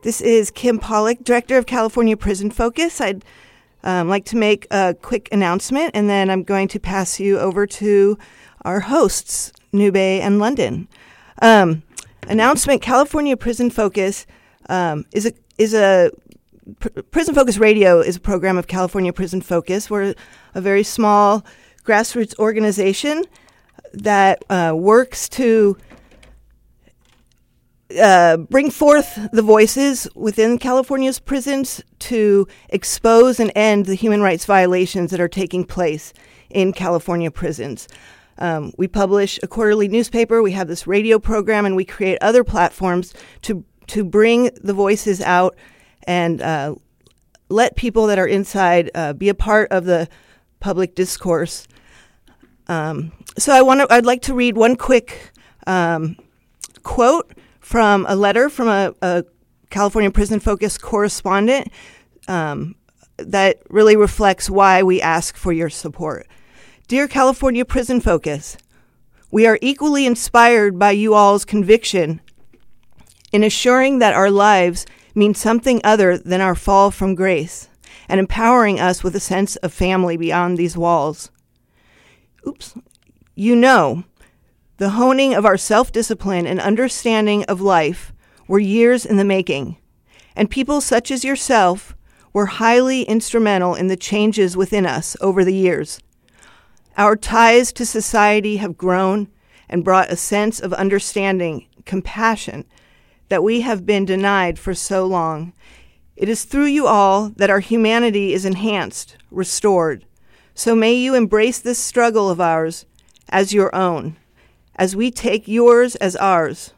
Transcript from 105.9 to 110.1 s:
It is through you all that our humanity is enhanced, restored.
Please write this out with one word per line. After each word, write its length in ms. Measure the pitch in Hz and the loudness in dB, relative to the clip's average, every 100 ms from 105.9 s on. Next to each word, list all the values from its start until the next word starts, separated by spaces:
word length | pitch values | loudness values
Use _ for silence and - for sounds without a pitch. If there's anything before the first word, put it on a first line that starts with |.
| _ _ _ | _ _ _
It 140 | 196 | -4
is 160 | 226 - | -4 -4
through 220 | 277 294 | -2 0
you 200 | 285 247 | 0 2
all 460 | 214 196 196 214 214 | 2 2 2 -2 -2
that 140 | 202 | 0
our 100 | 202 | 0
humanity 720 | 190 226 220 226 240 208 196 | 0 0 2 2 0 -2 -2
is 120 | 175 190 | -2 -4
enhanced, 720 | 185 220 202 160 - - _ _ | -4 -4 -4 -6 -12 -18 _ _
restored. 760 | 180 185 - 214 185 160 117 _ | -8 -6 -2 0 0 0 -6 _